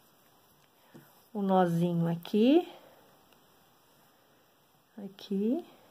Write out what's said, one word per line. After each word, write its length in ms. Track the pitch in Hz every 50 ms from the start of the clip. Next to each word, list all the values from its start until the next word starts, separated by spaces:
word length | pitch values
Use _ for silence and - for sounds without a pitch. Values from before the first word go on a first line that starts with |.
| _ _ _ _ _ _ _ _ _ _ _ _ _ _ _ _ _ _ - - - - _ _ _ _ -
um 60 | 214
nozinho 680 | 196 190 190 185 185 175 170 170 170 175 175 170 165 170
aqui. 580 | 170 170 - - - 208 220 254 285 349 349 - - - - - - - - _ _ _ _ _ _ _ _ _ _ _ _ _ _ _ _ _ _ _ _ _ _ _ _ _ _ _ _ _ _ _ _ _ _ _ _ _ _ 220
Aqui. 680 | 202 190 - - - - 202 196 202 226 262 339 339 - - - _ _